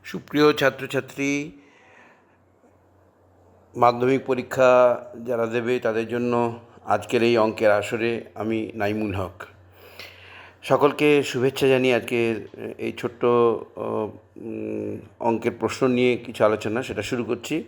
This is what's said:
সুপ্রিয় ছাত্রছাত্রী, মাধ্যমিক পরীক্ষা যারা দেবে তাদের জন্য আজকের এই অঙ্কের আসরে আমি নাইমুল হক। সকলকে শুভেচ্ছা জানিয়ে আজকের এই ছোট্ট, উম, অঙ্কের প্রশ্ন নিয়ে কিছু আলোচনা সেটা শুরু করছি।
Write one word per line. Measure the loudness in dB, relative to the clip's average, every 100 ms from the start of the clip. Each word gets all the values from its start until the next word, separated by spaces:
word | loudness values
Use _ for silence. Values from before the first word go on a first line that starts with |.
| -12
সুপ্রিয় | -14 -4 4 4
ছাত্রছাত্রী, | 4 0 0 -6 -6 -6 -6 -4 -4 -6 -16 _ _ _ -20 -20 _ _ _ _ _ _ _ _ _ _ _ _ _ _ _ _ 2
মাধ্যমিক | 2 4 0 0 0
পরীক্ষা | -4 -2 4 6 8 6 2 -6 -14 -6
যারা | -2 0
দেবে | -2 -2 -2
তাদের | -2 -2 -4
জন্য | -2 0 0 0 -4 -18 -20 -2
আজকের | -2 0 2
এই | 4 4
অঙ্কের | 2 2 4
আসরে | 4 0 -2 -2 -4 -8 -8
আমি | -4 -4 -6 -4
নাইমুল | -2 -2 -4 -4
হক। | -8 -10 -20 -20 _ -20 -20 -20 -20 -20 -20 -20 -20 _
সকলকে | 0 4 4 4 2 4
শুভেচ্ছা | 2 0 -2 2 2
জানিয়ে | 4 4 0
আজকের | 0 -2 0 -2 -8 -14 -14 -8
এই | -10
ছোট্ট, | -6 -10 -2 2
উম, | 4 2 0 -8 -10 -6 -4 -6 -10 _ -16 -12 -10 -8 -8 -8 -10 -16 _
অঙ্কের | -2 0 -2 -2
প্রশ্ন | -6 0 0
নিয়ে | 2 2 0
কিছু | -6 2 2
আলোচনা | 2 -2 -6
সেটা | -6 -8
শুরু | -6 -6
করছি। | -4 -6 -4 -8